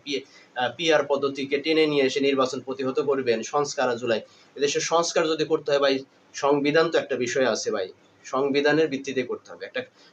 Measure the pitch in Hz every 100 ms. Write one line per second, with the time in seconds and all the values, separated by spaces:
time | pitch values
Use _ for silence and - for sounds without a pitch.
0 | 143 139 - - - - 123 123 165 151
1 | 139 139 139 139 139 139 156 160 156 147
2 | 131 135 139 135 127 131 127 131 131 131
3 | 139 139 120 113 113 147 139 - 127 117
4 | 120 110 - - - - 143 156 - 165
5 | 170 185 160 160 151 156 151 143 139 135
6 | - _ _ - 139 143 143 160 165 156
7 | - 123 120 135 123 107 120 107 92 -
8 | _ _ - 131 139 139 143 151 156 131
9 | 139 127 120 104 - 87 101 127 127 _
10 | -